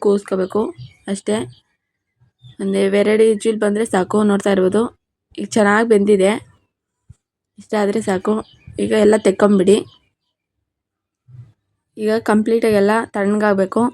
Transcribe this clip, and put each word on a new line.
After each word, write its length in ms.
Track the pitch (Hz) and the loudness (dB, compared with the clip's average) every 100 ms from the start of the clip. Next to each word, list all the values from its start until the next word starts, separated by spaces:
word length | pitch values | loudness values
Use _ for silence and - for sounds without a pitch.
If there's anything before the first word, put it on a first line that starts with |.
ಕೂಗಿಸ್ಕೋಬೇಕು 580 | 208 202 - 185 185 208 339 - - _ - | 0 -2 -2 -6 -4 -4 -6 -10 -20 _ -10
ಅಷ್ಟೇ. 240 | 196 - 220 - - _ _ _ _ _ _ _ _ - - | -8 -4 -6 -6 -16 _ _ _ _ _ _ _ _ -20 -8
ಒಂದು 160 | 196 196 196 202 | -4 -2 0 0
ಎರಡು 240 | 202 220 220 | 2 2 2
ವಿಸಿಲ್ 300 | 208 220 214 | 2 -2 -2
ಬಂದರೆ 220 | 208 208 233 | -2 -2 -2
ಸಾಕು. 240 | 190 180 208 208 | -2 0 0 0
ನೋಡ್ತಾ 220 | 202 202 190 | 0 0 0
ಇರ್ಬೋದು, 260 | 185 202 240 - _ _ _ - | 0 0 -2 -8 _ _ _ -14
ಈಗ 80 | 202 226 | -4 0
ಚೆನ್ನಾಗಿ 320 | 202 214 233 | 2 2 2
ಬೆಂದಿದೆ. 400 | 208 202 196 190 220 - _ _ _ _ _ - _ _ _ _ - | 2 4 2 2 -2 -10 _ _ _ _ _ -20 _ _ _ _ -20
ಇಷ್ಟ 120 | - 214 | -8 -2
ಆದ್ರೆ 180 | 202 220 214 | -2 -2 -2
ಸಾಕು. 240 | 185 214 220 - _ - - | -2 -2 -4 -6 _ -16 -8
ಈಗ 80 | 202 220 208 | -2 2 4
ಎಲ್ಲ 120 | 214 190 | 4 2
ತೆಕ್ಕೊಂಬಿಡಿ. 500 | 190 208 196 180 214 - _ _ _ _ _ _ _ _ _ _ _ _ _ _ - - _ _ _ _ - | 2 2 4 4 2 0 _ _ _ _ _ _ _ _ _ _ _ _ _ _ -20 -20 _ _ _ _ -6
ಈಗ 180 | 214 226 220 | -4 -2 0
ಕಂಪ್ಲೀಟಾಗಿ 460 | 214 214 226 226 202 | 0 0 0 2 2
ಎಲ್ಲ 100 | 202 220 - 208 | 2 0 -4 -4
ತಣ್ಣಗಾಗಬೇಕು. 680 | 202 208 214 196 190 220 247 | -2 0 0 0 0 -2 -2